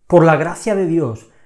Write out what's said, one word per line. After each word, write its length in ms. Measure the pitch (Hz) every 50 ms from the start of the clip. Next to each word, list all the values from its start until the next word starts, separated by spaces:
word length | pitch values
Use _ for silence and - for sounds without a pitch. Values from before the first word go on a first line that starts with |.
| _ -
por 160 | 180 175 165
la 140 | 165 156 143
gracia 360 | 160 170 170 - - 220 208
de 140 | 196 190 165
Dios, 420 | 165 170 151 120 110 110 - _ _ _ _